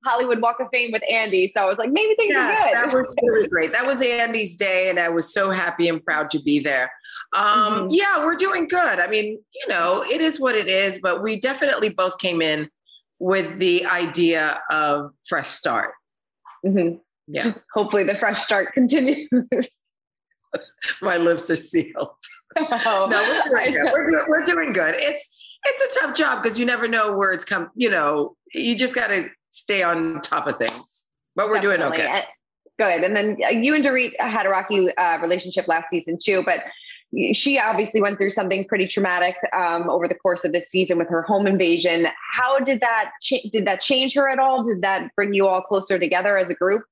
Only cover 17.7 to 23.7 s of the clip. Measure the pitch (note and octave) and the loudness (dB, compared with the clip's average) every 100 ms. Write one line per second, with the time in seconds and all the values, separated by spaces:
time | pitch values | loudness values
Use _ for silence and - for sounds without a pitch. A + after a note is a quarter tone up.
17.7 | G#3+ G#3 G#3 F#3 G3+ A3 G3+ - G3+ F#3+ | -4 0 0 0 0 -2 -2 -2 -2 0
18.7 | - B3 D4+ C4 C#4+ D4+ B3+ B3 B3+ B3 | 2 2 4 2 -2 0 -2 0 -2 -4
19.7 | _ _ _ _ _ _ _ _ - - | _ _ _ _ _ _ _ _ -10 -10
20.7 | _ - - G3 F3 E3+ E3+ - D#3+ - | _ -8 -6 -2 2 2 2 0 -2 0
21.7 | E3+ D3+ - - - - - _ - D#4 | -2 -2 -6 -10 -8 -14 -14 _ -4 -2
22.7 | A#3 A3+ G3+ G3 G#3+ G#3 D#4+ D4 A#3+ B3 | -2 0 0 0 0 0 0 0 0 0